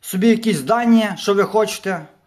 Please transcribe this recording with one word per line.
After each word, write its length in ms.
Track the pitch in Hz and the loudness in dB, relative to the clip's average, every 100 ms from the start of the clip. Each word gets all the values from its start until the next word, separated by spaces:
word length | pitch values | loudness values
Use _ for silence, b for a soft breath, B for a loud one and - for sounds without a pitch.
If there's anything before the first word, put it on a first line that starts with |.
собі 280 | - 185 226 | -8 0 2
якісь 320 | 220 220 170 | 2 0 -2
дані, 500 | 131 226 233 226 214 185 | 0 0 4 4 2 -4
що 180 | - | -2
ви 100 | 202 | 0
хочете. 640 | 190 214 208 - 190 175 156 _ | 0 0 -2 -4 -8 -8 -10 _